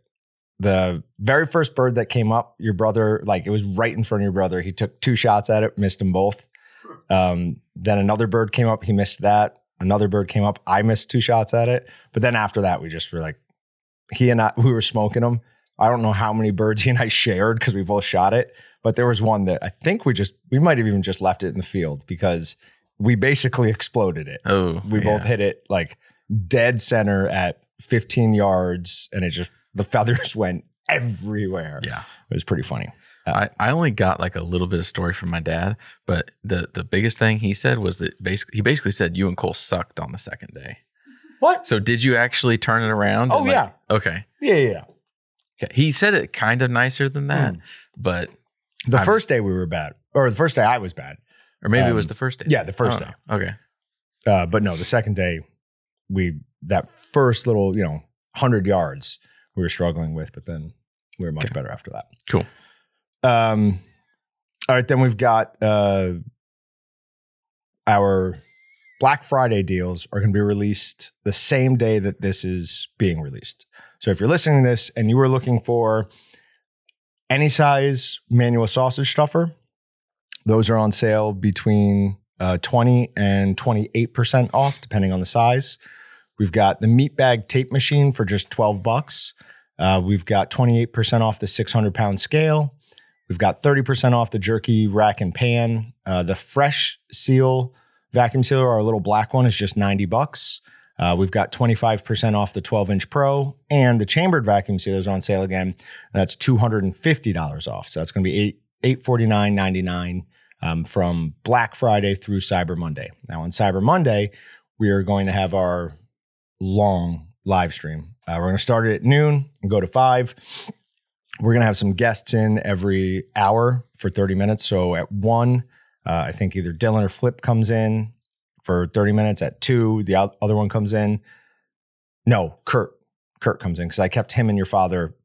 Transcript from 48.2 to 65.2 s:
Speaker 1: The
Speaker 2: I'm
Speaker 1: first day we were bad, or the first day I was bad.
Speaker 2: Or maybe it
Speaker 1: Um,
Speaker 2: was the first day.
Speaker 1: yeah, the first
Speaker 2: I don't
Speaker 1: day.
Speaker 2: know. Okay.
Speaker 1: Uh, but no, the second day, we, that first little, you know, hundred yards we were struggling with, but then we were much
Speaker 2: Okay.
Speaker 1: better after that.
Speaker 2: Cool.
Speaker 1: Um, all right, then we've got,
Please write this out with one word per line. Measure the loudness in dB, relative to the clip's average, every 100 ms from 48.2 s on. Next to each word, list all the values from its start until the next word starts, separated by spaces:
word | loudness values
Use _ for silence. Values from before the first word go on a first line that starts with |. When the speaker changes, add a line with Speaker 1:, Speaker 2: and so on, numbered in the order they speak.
| -4 _ _ _ _ -10 0
Speaker 1:
The | 2
Speaker 2:
I'm | 4
Speaker 1:
first | 2 2
day | 0
we | 0
were | -2 -4
bad, | -4 -6 -12 _
or | 0 2
the | 2
first | 0 2
day |
I | 2 2
was | -4
bad. | -12 -16 -20 _ _ _ _
Speaker 2:
Or | 0
maybe | 2 4
it |
Speaker 1:
Um, | 2
Speaker 2:
was | -2
the |
first | -4 -6 -4
day. | 0
Speaker 1:
yeah, | 0
the | -2
first | -2 -2 -2
Speaker 2:
I |
don't | -6
Speaker 1:
day. | -16 -6
Speaker 2:
know. | -4
Okay. | -4 -10 _ _ _ _ _ _ 0 0
Speaker 1:
Uh, | 2
but | 0
no, | 0 -2
the |
second | -2 0 0 -2
day, | -2 -4 -10 _ _ _ _ _ -8
we, | -2 -2 -4 -14 _
that | -4 -4 -4
first | _ -4 2 2 2 0
little, | 0 0 -2
you |
know, | -4 -6 -12 _ _ -2
hundred | 0 2 2
yards | 0 -2 -6 -10 -10 _ _ _ -6
we |
were | -4
struggling | -2 -2 -2 -4
with, | -6 -10
but | -14 -14
then | -12 -12 -18 _ _ _ -10
we | -6
were |
much | -4 -6
Speaker 2:
Okay. |
Speaker 1:
better | -6 -10
after | -12 -14
that. | -16 -16 -16 -4
Speaker 2:
Cool. | -4 -4 _ _ _ _ _ _ _
Speaker 1:
Um, | 2 4 2 2 2 0 -6 _ _ _ _ _ _ _ 0
all | 2
right, | 2
then | 2
we've | 2
got, | 2